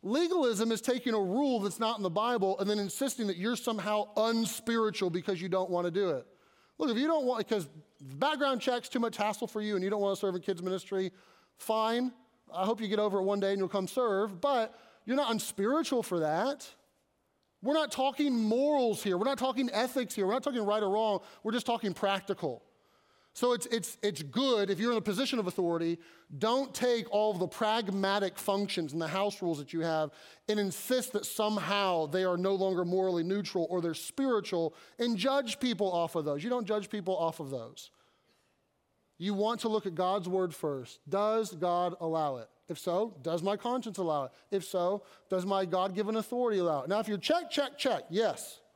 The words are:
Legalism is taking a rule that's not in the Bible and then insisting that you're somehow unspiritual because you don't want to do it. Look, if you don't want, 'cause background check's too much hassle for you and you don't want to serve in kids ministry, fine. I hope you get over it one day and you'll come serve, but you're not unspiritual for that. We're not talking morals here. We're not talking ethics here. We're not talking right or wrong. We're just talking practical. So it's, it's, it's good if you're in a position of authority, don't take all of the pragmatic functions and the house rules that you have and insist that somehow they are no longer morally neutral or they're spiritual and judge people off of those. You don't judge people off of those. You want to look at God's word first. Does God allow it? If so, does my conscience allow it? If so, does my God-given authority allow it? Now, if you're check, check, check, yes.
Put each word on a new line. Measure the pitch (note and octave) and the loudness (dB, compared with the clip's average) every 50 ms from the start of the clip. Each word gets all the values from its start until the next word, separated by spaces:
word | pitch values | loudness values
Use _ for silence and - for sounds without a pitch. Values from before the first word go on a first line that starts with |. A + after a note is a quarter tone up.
Legalism | - F3+ A3 D4 F4 E4+ F#4 F4+ D4 B3 A3+ F#3+ A3+ A3+ | -2 0 0 2 2 2 2 2 2 2 2 2 2 0
is | A3+ G#3+ | 0 -2
taking | - - B3 B3+ B3 B3+ A3 | 0 0 -2 0 0 0 0
a | G#3+ | 2
rule | G3 F3+ F#3 B3 D4 C#4 B3+ A#3 | 0 2 2 2 2 2 2 2
that's | G3 G3+ - - | 0 -2 -2 0
not | A#3 A3 A#3 G#3+ | 0 0 0 0
in | G3+ | -2
the | F#3 | -2
Bible | D#3+ G3+ G#3+ A#3+ B3 A#3 F#3 F#3+ F#3+ F#3+ | 0 2 2 2 2 2 2 0 0 0
and | G3 G3 | 0 0
then | G#3 G#3+ | 0 0
insisting | G3+ F#3+ - - C4+ C#4 - - A3+ | 0 -2 -2 -2 -2 -2 0 -2 -2
that | G3+ F#3+ E3+ | -2 -2 -2
you're | F3+ A3 B3 | -2 -2 -2
somehow | - - - A3+ G#3+ E3+ G#3 G#3+ G#3+ G#3 G#3 - | -2 -2 -2 -4 -2 -2 0 0 0 0 -2 0
unspiritual | G#3 A3 A3+ A3+ A3+ A3+ G3+ - - - - A#3 A3+ A3 G#3+ - - G3 F3+ | 0 2 2 2 2 0 -2 -4 -6 -4 0 2 2 2 0 0 0 -2 0
because | D#3+ F3+ E3 - G3 E3 | -2 -2 -2 -2 -4 -4
you | F3 F#3+ | -2 -2
don't | E3+ F#3+ F#3 F#3 | 0 0 0 0
want | F3+ F3 F3 | 0 0 0
to | F3 | 0
do | E3 F#3+ G3+ F3+ | 0 0 0 0
it. | D3+ B2+ A#2 - - _ _ _ _ _ _ _ _ _ | 0 -2 -4 -10 -20 _ _ _ _ _ _ _ _ _
Look, | - C#4+ | 0 0
if | A#3 G#3+ | 2 2
you | C4+ D#4 | 2 2
don't | E4 D#4 C#4 | 2 2 2
want, | B3 B3 A3+ G#3 - | 2 0 0 0 0
'cause | A3+ G#3 E3+ C#3 - D#3 - _ _ _ | 0 -2 -2 -6 -12 -20 -20 _ _ _
background | C#3+ C3+ C3+ C#3 G#3 C#4+ D#4 C4+ C#4+ C4+ C4 A#3 | -18 -16 -4 0 0 0 2 2 2 2 2 2
check's | - - B3 B3 A#3 - | 0 0 0 0 -2 -2
too | - B3 | -2 0
much | A#3 A#3 - - | 0 0 0 0
hassle | G#3 G#3+ G#3 - B3 A3 | 0 0 0 -2 -6 -6
for | - G#3+ | -4 -2
you | G#3+ G#3+ G#3 | -2 0 0
and | F#3+ F3+ | 2 2
you | F#3+ | 0
don't | G3+ G#3 | 0 2
want | G3+ G3 G3 | 2 2 2
to | F#3+ | 2
serve | - G3 F3+ | 0 -2 -2
in | F3+ | -2
kids | E3+ - F#3+ E3+ | -2 -2 -4 -2
ministry, | F3 F#3 F#3 F#3+ - - G3+ F#3+ F#3+ F3+ - - - - - - _ _ _ _ | -2 -4 -4 -4 -4 -4 -2 -2 -2 -2 -4 -10 -20 -20 -20 -20 _ _ _ _
fine. | - - A3 A3 A3 A3 A3+ A#3+ B3 B3+ B3 - - _ _ _ _ _ - | -4 -2 0 2 2 2 2 2 0 0 -4 -8 -20 _ _ _ _ _ -4
I | E3+ F#3+ | -2 0
hope | G3+ A3+ G#3 | 0 0 0
you | A3+ G3+ | 0 0
get | G3+ G#3 | 2 2
over | G#3 G#3 F#3+ G3+ | 2 2 2 2
it | F#3+ | 2
one | F#3+ G3+ G3+ | 2 2 2
day | G3 G3 | 2 0
and | G3 G3 | 2 0
you'll | F#3+ F3 | 0 0
come | - G3+ F#3+ F3+ | 0 -2 -2 0
serve, | - C4 B3 A#3 G3+ F#3+ G#3 A3 G3 E3+ | 0 0 2 2 4 2 0 0 -4 0
but | - C#4+ C#4 B3 A3+ A3 - - - - - - _ | 2 2 4 4 2 0 -4 -14 -20 -20 -20 -18 _
you're | - B3 | -2 0
not | C4+ C#4+ A#3 | 2 2 2
unspiritual | A3+ G#3+ - - - - G3 G#3+ C4+ D#4+ E4 - C#4 B3 A3 | 0 -2 -2 -6 -4 -2 0 2 2 2 2 2 0 0 0
for | - F3+ E3+ | 0 0 0
that. | D#3+ D3+ D3+ E3+ G#3 C4 C#4 C#4 - - - _ _ _ _ _ _ _ _ _ _ _ _ _ _ _ _ _ - | 2 2 2 2 2 0 -2 -4 -10 -20 -20 _ _ _ _ _ _ _ _ _ _ _ _ _ _ _ _ _ -2
We're | A3+ D4 | 0 2
not | D#4+ D#4 C#4+ | 2 2 0
talking | - - C4 C4+ C4+ - D4 C#4+ | 0 0 0 0 2 2 0 2
morals | B3+ A#3 A3 G#3+ A3 B3 C4+ D4 D4+ C#4+ B3+ A#3 G#3+ - | 2 2 2 2 4 4 4 4 4 4 4 2 2 0
here. | - G#3 F#3 F3 | 0 0 0 2
We're | G#3 | 2
not | C4 C#4 G#3+ | 0 0 0
talking | B3 C4 A#3+ A#3 C4+ A#3+ G3 | 0 0 0 0 -2 0 0
ethics | G3+ A#3 B3 - C4+ B3 G3 - | 0 0 0 0 -2 -2 -2 -2
here. | - G3 F#3 | -2 0 2
We're | G#3+ | 0
not | C4 - | 0 0
talking | D4 C4 B3 G#3+ | -2 -2 0 0
right | G3+ G#3 G#3+ G#3+ | 2 2 2 2
or | G3 | 2
wrong. | F#3+ G#3+ A3 A3 G#3 F#3 - - - - | 2 2 2 2 0 0 -2 -8 -20 -8
We're | _ G#3+ | _ -2
just | A3 B3 - | -2 -2 0
talking | - A#3 A3+ - G3+ F3 | 0 -2 0 0 -4 -2
practical. | - - G3 G3 G3 F#3 - G3 - - D3+ B2 A2 - _ _ _ _ _ _ _ _ _ _ _ _ _ _ | 0 0 0 0 0 -2 -4 -6 -4 -2 -6 -6 -6 -14 _ _ _ _ _ _ _ _ _ _ _ _ _ _
So | - - B3 | -2 0 2
it's, | B3 A#3+ - | 2 0 0
it's, | - A#3 A#3 F3+ - - - | -2 -2 -2 -2 -4 -10 -4
it's | - G#3 F#3 C3+ D#3 | -2 -2 -2 -2 -10
good | C#3+ B2 A3 C4+ C4+ B3 G#3+ G3+ F#3+ | -4 -2 0 2 4 4 2 2 0
if | G3 E3 | 0 0
you're | G#3+ A#3+ A#3+ | 0 0 0
in | A3 | 0
a | |
position | - G#3+ G3+ F3+ C4+ B3 - A#3+ | 0 -2 -2 0 0 0 0 0
of | G#3 F3+ | -2 -2
authority, | - - F#3 E3+ E3+ E3 E3 E3 E3+ E3+ - - - - - _ - C#3 | -2 0 0 0 0 0 0 -2 -2 -4 -6 -20 -20 -20 -20 _ -8 -2
don't | B2+ A3 A#3 C4 C#4 C4 - | 0 2 2 2 0 -2 -4
take | - B3 B3 A#3+ A#3 A3 - | -2 2 2 2 2 0 0
all | - G#3 G#3+ G#3+ | 2 2 2 2
of | G#3 F3 | 2 0
the | F3+ E3 | -2 -2
pragmatic | - - A3+ G#3+ G#3+ A#3 A#3 F#3+ F#3+ G3 G3 G3 G3 G#3 G3 F#3+ - - | -2 0 0 2 2 2 0 0 -2 0 2 2 2 2 0 0 -2 -4
functions | - - G3 G3 G3+ G3 - - E3 D3 C3+ | -2 0 0 0 0 -2 -2 -2 -4 -2 -2
and | E3 | -4
the | E3 D#3 | -4 -2
house | D3+ F#3+ G3 G#3 G3+ - | 0 0 0 0 -2 -2
rules | F#3 F3 E3 C#3+ | -2 -2 -2 -2
that | D3 B2+ - | -6 -6 -4
you | E3 | -2
have | E3 E3+ D#3+ D#3 D#3 D3 - - - - - - _ - | -2 0 0 0 0 -2 -4 -12 -20 -20 -20 -18 _ -2
and | G#3+ G#3 | 0 2
insist | G3+ G3 - - - - B3+ B3+ A#3 - | 2 0 -2 -4 -2 0 0 0 0 0
that | - G#3 G#3+ | -4 -4 -4
somehow | - - - A3 G#3+ G#3+ G#3 E3 D#3 G3 G3+ G3+ F#3+ F3+ E3 D#3+ | -4 -2 0 0 2 2 0 0 0 2 2 2 2 2 2 0
they | D3 D3 F#3 F#3 | 0 0 0 2
are | F#3 F3+ F3 | 2 2 2
no | F3+ G3 G3 | 2 2 2
longer | F#3+ F#3+ F#3+ F#3+ F3 F3+ | 2 2 2 2 0 0
morally | F3 F3+ F#3 F#3+ F#3+ F3+ E3+ E3 | 2 2 2 2 2 2 0 0
neutral | F3 F#3+ G3+ G3+ - - F#3 E3+ D#3+ | 0 0 -2 -2 -2 -2 -2 -2 0
or | F3 F3+ | -2 -2
they're | E3 E3+ D#3+ | -2 -2 -4
spiritual | - - - - - C4+ C4+ B3 G#3+ - - - F3 E3 E3 - - - - - - | -4 -8 -8 -4 -2 0 2 2 0 0 0 0 0 0 0 -2 -8 -20 -20 -6 -4
and | A#3+ A#3+ A#3 F#3+ | -2 -2 0 0
judge | F#3 C4+ C4+ C#4 C4+ A3+ G#3 - | 2 2 2 2 0 -2 -4 -2
people | - B3+ A3+ E3+ G#3 F#3+ | 0 -2 0 2 0 0
off | F3+ E3+ E3+ E3 - | 2 2 0 0 0
of | F3 D3+ | -2 0
those. | D3+ C#3+ C#3+ D3+ | 0 -2 -2 -2
You | A#3+ | -2
don't | B3 B3 A3+ | -2 -2 0
judge | F3+ G#3+ G#3 G3+ - | 0 -2 -2 -2 -4
people | - G#3 F3+ F#3 F#3 E3 | -6 -4 -2 -2 0 0
off | E3+ E3 D#3+ - | 0 -2 -2 -4
of | D#3+ C3+ | -8 -6
those. | C3+ B2+ A2+ A#2 - - - - _ _ _ _ _ _ _ _ _ _ _ _ _ _ _ _ _ _ _ _ _ _ _ _ _ _ | -6 -6 -8 -8 -14 -16 -20 -20 _ _ _ _ _ _ _ _ _ _ _ _ _ _ _ _ _ _ _ _ _ _ _ _ _ _
You | E3+ G3 G#3 | -4 -2 0
want | G3 G#3 G#3+ A#3 A3+ | 2 2 0 0 0
to | - A3+ | -2 0
look | G#3+ A3 G3+ | 0 0 -2
at | G3+ E3+ | -2 -2
God's | D#3 F#3 F3+ F#3+ G#3 F3 F3+ | 0 0 2 2 0 -2 -2
word | F3+ F#3+ F#3 F3 D3+ | 0 0 0 0 -2
first. | - - D#3 C#3+ C3+ B2 - - - _ - | -4 -4 -4 -4 -4 -8 -12 -16 -20 _ -4
Does | D3 G3 G#3 G#3+ A3 A3+ A3+ G#3 - | -2 0 2 2 2 0 0 -2 -4
God | D#3+ D#3 F3 F3 F3 F3+ F3+ E3+ - | -4 0 0 2 2 0 0 -2 -4
allow | E3+ E3 D#3+ D#3+ D#3 D3 C3+ B2 | -4 -2 0 0 0 0 -2 -4
it? | A2+ - _ _ _ _ | -8 -14 _ _ _ _
If | F3 - | -12 -6
so, | - F#3+ E3+ F3+ G#3+ A#3 G3 D#3 | -4 0 0 0 0 -2 -4 -8
does | B2+ E3 E3 F3 D#3 | -6 -2 -2 0 0
my | G3 G#3 G3+ | 0 -2 0
conscience | - A#3 B3 C4 A#3 A#3 F#3 G3 | -2 -2 -2 -2 -4 -6 -6 -2
allow | F#3+ E3 D#3 D3 C#3 | 0 0 0 0 0
it? | B2+ - - - _ | -4 -8 -16 -12 _
If | - G3 E3+ | -4 -4 -4
so, | - - F#3 F3 F3+ G3 G3+ G3+ - - - _ _ | -2 -2 0 2 2 0 -2 -4 -10 -20 -20 _ _
does | F#3+ F#3 F3+ | -2 -2 0
my | G3 G3 G3 F#3+ | 2 2 2 2
God-given | F3+ E3 F#3 F#3 G3 F#3 F#3+ G#3+ G3 A3 | 2 2 0 0 0 0 -2 -2 0 0
authority | A3 G#3+ - - B3 B3 A#3+ G#3+ F#3+ | -2 -2 -2 -2 0 0 2 2 2
allow | F3+ E3+ D#3 C#3+ B2+ | 2 2 2 0 0
it? | D3 | 0
Now, | F#3+ G#3 | 0 0
if | A3 A3 | 0 0
you're | G#3 G3 | -2 -4
check, | - - D4 F4 F4 F4 | 0 2 0 0 0 -2
check, | - - C#4+ B3+ - - | -2 -2 -2 -2 -4 -2
check, | - C4+ A3+ D3+ A#2 - | 0 0 0 0 -2 -2
yes. | D#3+ G3 A3+ G#3+ - - - - - - _ _ _ | 0 2 2 2 0 -2 -8 -12 -14 -18 _ _ _